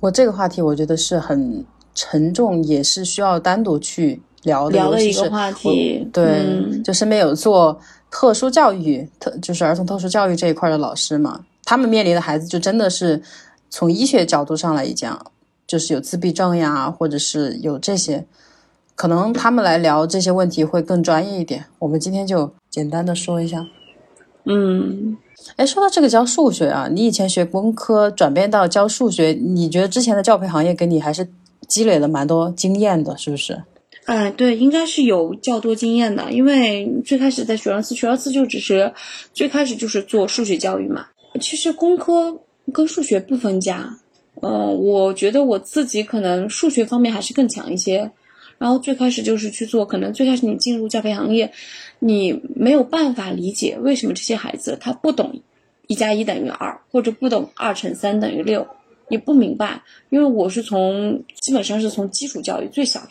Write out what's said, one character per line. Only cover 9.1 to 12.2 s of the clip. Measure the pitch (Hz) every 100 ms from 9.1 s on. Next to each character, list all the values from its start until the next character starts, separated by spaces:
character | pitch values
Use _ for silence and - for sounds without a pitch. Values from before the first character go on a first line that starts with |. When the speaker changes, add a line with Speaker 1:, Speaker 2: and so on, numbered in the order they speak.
| -
Speaker 1:
特-， | - -
就 | 175
是 | 175
儿 | 160
童 | 175 180
特 | 196
殊 | 180
教 | 208 196
育 | 170
这 | 180
一 |
块 | 160 170
的 | 156
老 | 139
师 | - - 151
嘛， | 147 - - _ -
他 | 240
们 | 247
面 | 220 190
临 |
的 | 175